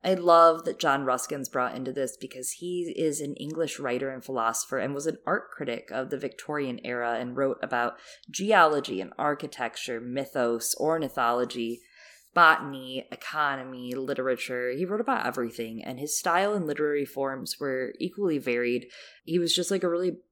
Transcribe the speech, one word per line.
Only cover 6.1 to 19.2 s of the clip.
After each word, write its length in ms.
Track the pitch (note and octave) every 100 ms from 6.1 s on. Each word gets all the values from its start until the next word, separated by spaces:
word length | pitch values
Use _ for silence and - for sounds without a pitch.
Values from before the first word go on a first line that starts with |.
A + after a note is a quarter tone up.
the 60 | C3+
Victorian 640 | C3+ - - D3+ C3+ A#2+ -
era 300 | B2 A#2+ A#2
and 160 | B2 B2
wrote 220 | C3+ -
about 320 | - B2 A#2+ - - - -
geology 720 | - G3 G#3 D#3+ D3+ C#3 F#2+
and 100 | F#2+ -
architecture, 840 | D3 C#3+ D3 - A#2 - - A#2
mythos, 760 | B2 C3 C3+ C#3+ A#2+ A#2 - -
ornithology, 1040 | D3+ D#3+ C#3 - A#2+ A#2+ A#2+ B2 A#2 A#2+ - _ - - _
botany, 760 | - E3 D#3+ C#3+ C3+ C3 C3 -
economy, 840 | - - D#3 D3 C3+ C3 B2+ B2 B2+
literature. 760 | C3+ C3+ C3 B2 - B2 B2
He 140 | C3 F3+
wrote 160 | G#3
about 240 | A3+ B3+ B2
everything, 580 | B2 A#2 A#2 A2+ A2+
and 160 | - B2+
his 180 | D3 -
style 360 | F#3 E3+ G3+
and 140 | G#3 D#3+
literary 380 | D3 D3+ D3 C#3
forms 500 | - C3+ C3 - -
were 340 | C#3+ C3 B2+ -
equally 380 | F3 F3 G3 D3
varied. 500 | B2 A#2+ A#2+ B2 - - - -